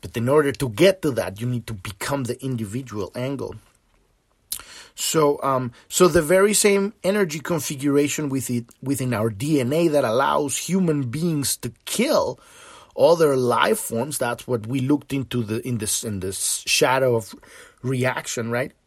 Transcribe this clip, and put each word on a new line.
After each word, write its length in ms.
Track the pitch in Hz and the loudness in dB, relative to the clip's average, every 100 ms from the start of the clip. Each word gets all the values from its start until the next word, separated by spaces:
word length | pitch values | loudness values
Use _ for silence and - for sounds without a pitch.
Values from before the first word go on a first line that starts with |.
But 140 | - - | -10 -4
in 120 | 117 | 2
order 240 | 147 143 | 4 2
to 160 | 135 135 | 0 -4
get 340 | 104 180 185 | 4 4 6
to 80 | 156 | 0
that, 280 | 117 90 98 | -2 -4 -4
you 80 | 120 | -4
need 180 | 123 - | -4 -6
to 80 | |
become 500 | 107 - - - 143 | -12 -12 -10 -6 -4
the 180 | 123 123 | -4 -6
individual 680 | 139 123 110 113 123 107 95 - | -6 -6 -6 -8 -8 -8 -8 -6
angle. 400 | 127 139 - 110 _ _ _ _ _ _ _ _ _ - - - - | -6 -6 -8 -12 _ _ _ _ _ _ _ _ _ -14 -12 -20 -20
So, 460 | - - 160 147 143 | -8 -2 2 2 2
um, 300 | 131 135 127 - _ | 0 -2 -2 -10 _
so 200 | - 180 | 4 4
the 120 | 156 | 6
very 320 | 151 185 202 | 4 4 4
same 400 | 208 208 196 196 - | 4 4 4 0 -4
energy 380 | 175 202 190 151 | -2 0 0 -4
configuration 880 | 131 170 139 139 143 139 147 143 151 | -4 -4 -4 -4 0 2 2 0 -2
with 220 | 135 123 | -4 -2
it, 160 | 120 117 - | -4 -6 -12
within 320 | 135 139 127 | -6 -4 -2
our 160 | 113 113 | 0 -2
D 300 | 98 143 151 | -2 0 2
N 120 | 120 | 2
A 160 | 151 170 | 2 2
that 160 | 147 | 2
allows 540 | 127 113 143 147 147 - | 2 2 2 2 0 -4
human 520 | - 185 180 151 131 | -2 0 2 0 -2
beings 460 | 117 175 151 135 - | -2 -2 0 -2 -4
to 140 | 123 - - | -8 -12 -10
kill 520 | - 254 226 - 127 - - - - - - | -2 2 2 0 -6 -14 -20 -20 -20 -18 2
other 360 | 143 170 160 | 4 6 4
life 440 | 135 123 117 175 220 | 4 2 4 2 2
forms, 400 | - 113 135 143 | -2 -4 -4 -2
that's 280 | 123 120 - | -4 -4 -4
what 200 | 120 107 | -4 -2
we 140 | 135 | -2
looked 340 | 127 147 - | 0 0 0
into 280 | 139 131 123 | -6 -4 -4
the, 240 | 107 113 131 | -2 -4 -4
in 120 | 120 | -4
this, 260 | 104 - | -2 -4
in 160 | 117 101 | -4 -6
this 420 | 92 98 - - - | -6 -6 -4 -4 -2
shadow 500 | - 143 131 131 117 | 2 4 4 4 2
of 180 | 107 - - - - _ | -2 -16 -20 -20 -20 _
reaction, 680 | 123 131 123 127 - - 113 | -4 -2 -2 -2 -6 -6 -4
right? 220 | 120 143 _ | -4 -4 _